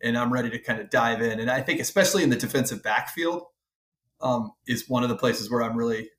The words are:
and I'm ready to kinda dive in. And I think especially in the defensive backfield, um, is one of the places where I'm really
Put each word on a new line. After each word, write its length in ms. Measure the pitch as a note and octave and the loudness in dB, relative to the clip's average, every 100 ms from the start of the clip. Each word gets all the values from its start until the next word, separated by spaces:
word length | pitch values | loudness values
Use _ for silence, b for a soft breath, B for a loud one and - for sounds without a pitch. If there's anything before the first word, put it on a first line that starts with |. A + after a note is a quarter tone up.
and 140 | A#2 A#2+ | -2 0
I'm 160 | A#2+ | 2
ready 160 | B2 A#2+ | 0 0
to 80 | A2+ | -4
kinda 260 | - A2 | -4 -6
dive 360 | G2+ B2+ A#2 A2 | 0 2 2 2
in. 200 | A#2 A2 | 0 0
And 100 | A#2 | 0
I 100 | C3 | 0
think 200 | C3 E3 | 0 -2
especially 420 | - G3 F#3 G3 | 0 4 4 4
in 80 | D3+ | 2
the 60 | A#2+ | 2
defensive 460 | A#2 C#3 - A2 | 0 0 0 -4
backfield, 600 | A2 G#2+ - - E3+ F3 - _ _ _ _ _ _ - | -2 -2 -2 -4 -4 -4 -8 _ _ _ _ _ _ -6
um, 300 | C3 A#2+ G#2+ - - | -2 0 -2 -8 -6
is 220 | A#2 - | -4 0
one 140 | B2+ | 0
of 60 | B2 | 0
the 60 | A#2 | 2
places 340 | B2+ A#2 G#2+ | 0 0 -2
where 120 | A#2+ | -2
I'm 140 | A2+ A#2 | 0 0
really 340 | A#2 A2 A2 | 0 -2 -6